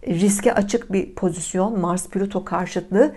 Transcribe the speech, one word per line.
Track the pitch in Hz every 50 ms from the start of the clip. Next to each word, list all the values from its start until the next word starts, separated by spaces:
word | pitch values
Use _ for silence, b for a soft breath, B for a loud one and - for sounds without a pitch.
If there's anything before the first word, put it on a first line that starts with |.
| -
Riske | - 175 165 190 208 202 202 202 254 -
açık | - 202 202 - 233 - - 190
bir | 190 - - -
pozisyon, | - - 180 160 165 160 - - 185 190 214 233 196
Mars | 170 175 175 185 -
Plüto | - - 190 196 202 - 185 202
karşıtlığı. | - 185 175 180 180 - 180 175 - 185 202 269 302 302